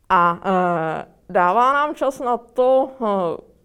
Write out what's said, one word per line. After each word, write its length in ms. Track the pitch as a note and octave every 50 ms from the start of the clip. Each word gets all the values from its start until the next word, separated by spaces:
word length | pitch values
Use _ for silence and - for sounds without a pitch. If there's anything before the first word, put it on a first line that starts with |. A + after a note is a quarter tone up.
| _ -
a, 300 | F#3 F3+ F3 F3 E3+ E3+ -
eh, 600 | G3 F#3+ F#3 F3+ F3 F3 D#3+ D#3+ D#3+ D#3 D#3 - - _ _ _ -
dává 440 | F3+ G3 F3+ F3+ F#3+ A3+ B3 C4 C#4
nám 220 | C#4+ D4 D4 D4
čas 240 | - C#4+ C4+ C4+ C4+
na 180 | C#4 A#3+ A#3+
to, 520 | A#3 A#3+ - - B3+ B3+ B3+ C4 C4 C4+ C4 - -
eh, 460 | A#3 G#3 G3+ G3 F3+ E3 - - - _ _ _